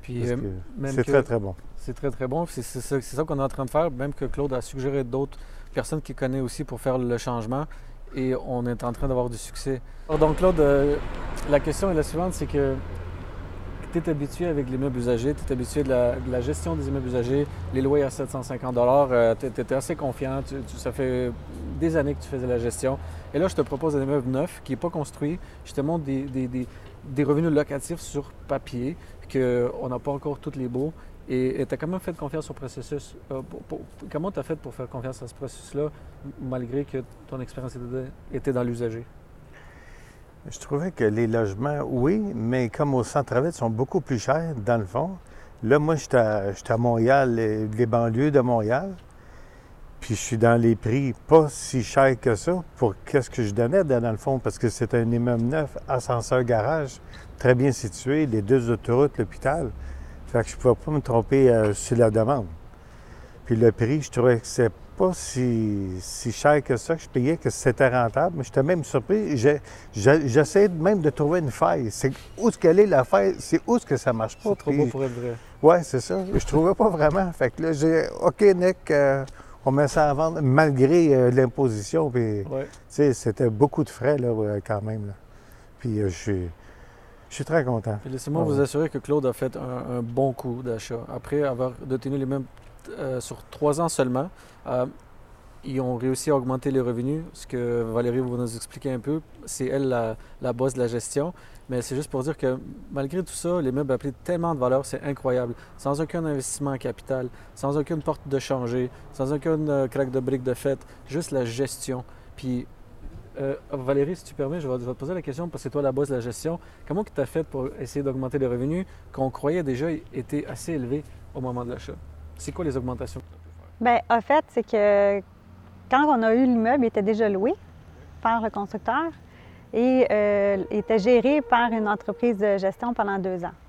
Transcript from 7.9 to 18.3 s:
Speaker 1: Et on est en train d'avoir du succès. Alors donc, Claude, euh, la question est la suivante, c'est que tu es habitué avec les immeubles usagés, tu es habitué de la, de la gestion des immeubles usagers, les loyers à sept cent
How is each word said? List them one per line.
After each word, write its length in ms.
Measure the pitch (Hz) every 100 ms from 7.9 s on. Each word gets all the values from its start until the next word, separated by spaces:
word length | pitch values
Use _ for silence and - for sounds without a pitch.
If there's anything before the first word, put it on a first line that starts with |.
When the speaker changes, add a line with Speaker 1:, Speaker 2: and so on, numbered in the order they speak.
| - - -
Speaker 1:
Et 200 | 131 127
on 320 | 117 123 120
est 160 | 120
en 100 | 123
train 140 | 117 139
d'avoir 200 | 127 123
du 100 | 117
succès. 440 | - - 135 131 - - -
Alors 120 | 156
donc, 180 | 156 151
Claude, 220 | 185 165
euh, 380 | 143 139 143 147 - - - - -
la 100 | 143
question 300 | 156 143 196
est 60 | 160
la 80 |
suivante, 320 | 147 156 180 175
c'est 100 | 147
que 300 | 147 139 131 - - - - - - - - - - -
tu 60 | 170
es 100 | 160
habitué 380 | 151 139 - 175
avec 240 | 147 127
les 60 | 131
immeubles 240 | 139 123
usagés, 340 | 120 120 127
tu 100 | 147
es 80 | -
habitué 300 | 131 120 151
de 80 | 135
la, 220 | 127 123
de 200 | 123 127
la 80 | 123
gestion 360 | 123 151 170 160
des 120 | 139
immeubles 200 | 139 127
usagers, 400 | 123 117 139 143 - -
les 80 | 131
loyers 220 | 135 147
à 80 | 139
sept 180 | -
cent 140 | 131